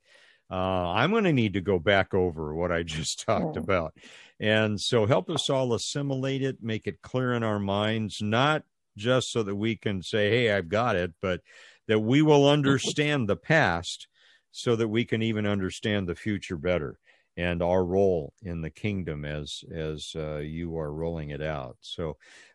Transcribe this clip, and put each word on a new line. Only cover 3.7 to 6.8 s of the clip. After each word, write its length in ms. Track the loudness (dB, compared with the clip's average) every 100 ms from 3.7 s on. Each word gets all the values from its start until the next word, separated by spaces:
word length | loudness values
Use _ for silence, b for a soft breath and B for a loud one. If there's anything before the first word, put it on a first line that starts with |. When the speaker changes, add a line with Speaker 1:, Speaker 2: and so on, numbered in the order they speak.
| 0 0 -8 B B B B
Speaker 1:
And 400 | 2 2 2 0
so 260 | 0 2 4
help 240 | 2 0
us 180 | -4 -2
all 240 | -2 0
assimilate 680 | -2 -2 -6 -4 -4 -4 -2
it, 200 | -4 -4
make 240 | -6 -6